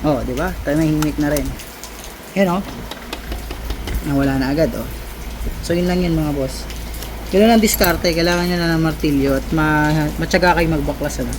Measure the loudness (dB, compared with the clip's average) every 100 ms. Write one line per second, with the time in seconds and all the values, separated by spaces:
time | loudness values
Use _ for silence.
0 | 2 0 0 -2 -2 -4 0 2 2 2
1 | 0 0 0 0 -2 -8 -14 -14 -16 -14
2 | -14 -16 -6 2 2 2 -4 -10 -10 -12
3 | -12 -12 -8 -8 -8 -10 -6 -6 -4 -2
4 | 0 0 2 0 0 2 2 0 -6 -10
5 | -10 -10 -10 -6 -6 -6 -2 0 2 2
6 | 2 2 0 0 -2 -6 -10 -10 -10 -10
7 | -10 -10 0 6 8 6 4 4 2 2
8 | 0 2 2 2 0 0 2 2 0 0
9 | 0 2 2 0 0 0 2 4 4 2
10 | 0 -2 0 4 4 4 2 2 0 -2
11 | -4 -4 -4